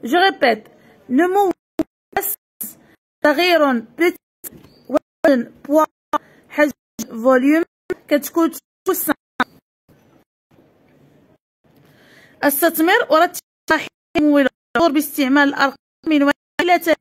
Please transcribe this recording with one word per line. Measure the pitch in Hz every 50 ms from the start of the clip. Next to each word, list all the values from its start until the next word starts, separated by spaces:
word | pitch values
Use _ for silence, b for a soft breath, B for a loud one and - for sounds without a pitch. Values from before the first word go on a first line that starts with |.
| -
جو | 233 269
ريبيت، | 359 370 392 381 381 311 254 220 214 - - _ b b b b b b -
نمو | 247 262 339 359 370 403 403 370 - _ _ _ _ - - _ _ _ _ _ -
السن | 403 392 - - _ _ _ _ _ - - - b b b b b b _ _ _ _
صغير | 294 285 277 349 359 349 320 302 277 254 233
بلوتي | 226 - _ - 330 359 339 - _ _ _ _ - - - - _ - _ _ _ _
وزن | 254 294 _ _ _ _ _ - 277 247 233 - _ _ _
بوا | - 285 311 311 - _ _ _ _ - 294 b b b b b b
حجم | - - 302 294 - _ _ _ _ - 226 - - 226 220
فوليوم | 262 262 254 254 277 302 330 349 _ _ _ _ _ - - _
كتكون | - 294 294 285 - - 330 330 311 320 - _ _ _ _ _ 370
السن. | 370 - - 311 302 _ _ _ _ _ 254 _ _ _ _ _ _ _ _ _ _ _ _ _ _ _ _ _ _ _ _ _ _ _ _ _ _ _ _ _ _ _ _ _ _ _ _ _ _ _ _ _ _ _ _ _ _ _ b b b b b b b b b b b b -
استثمر | 285 277 - 349 330 330 302 311 339 392 480 - -
ورا | 302 311 339
التحقيق | 349 339 - _ _ _ _ _ - 320 302 - - _ _ _ _ _
الممول | 330 302 294 285 285 277 254 _ _ _ _ _ - 330 339 254
باستعمال | 311 285 - - - 277 254 269 294 285 277
الأرقام | 277 - 277 277 262 - _ _ _ _ _
من | 330 311 294 277
واحد | 285 - _ _ _ _ -
إلى | - 349 359 339
ثلاثة. | 339 349 302 -